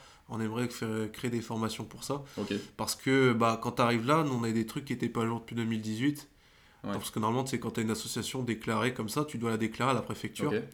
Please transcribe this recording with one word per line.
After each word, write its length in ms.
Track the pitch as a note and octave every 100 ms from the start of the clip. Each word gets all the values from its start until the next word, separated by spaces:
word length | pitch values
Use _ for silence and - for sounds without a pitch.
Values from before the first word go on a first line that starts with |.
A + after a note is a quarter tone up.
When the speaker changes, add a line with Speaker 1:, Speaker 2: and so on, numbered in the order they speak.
| - - -
Speaker 1:
On 100 | A2+
aimerait 300 | A2 A2 B2
faire, 420 | - A2+ A2 G#2+
créer 180 | - B2+
des 120 | A#2
formations 420 | A2+ A2+ A2 -
pour 220 | G#2+ - -
ça. 180 | C#3 C#3 -
Speaker 2:
Ok. 160 | G#2 G2+ - -
Speaker 1:
Parce 180 | G#2+ -
que, 380 | - C3+ C3
bah, 260 | A2+ A#2 A2+
quand 100 | A#2+
t'arrives 340 | - A#2+ A#2 A#2
là, 160 | D#3
nous, 80 | D3+
on 100 | B2+
a 80 | A#2
des 140 | A2+ A2+
trucs 200 | - B2+
qui 80 |
étaient 160 | B2 A#2+
pas 140 | A#2+
à 20 | A2+
jour 160 | A#2
depuis 140 | A2+ A#2
deux 100 | A2+
mille 160 | A2
dix-huit. 480 | G#2+ G#2+ C3+ C#3+ - _ - - - - G2+
Speaker 2:
Ouais. 60 |
Speaker 1:
Parce 200 | G2 -
que 80 | -
normalement, 260 | A2 A#2+ C3+
c'est 140 | A#2+
quand 120 | A#2+
t'as 100 | A2+
une 100 | A2
association 520 | G#2+ A2+ A#2+ A2 C3
déclarée 500 | A#2+ A2 A#2 A2 A#2+
comme 140 | B2+ A2
ça, 160 | B2
tu 140 | D3 A#2
dois 140 | A#2
la 60 | A2+
déclarer 340 | C#3 A2 B2+
à 20 |
la 80 | B2
préfecture. 500 | G#2 A2 G#2+ - D3+
Speaker 2:
Ok. 100 | G#2+ C3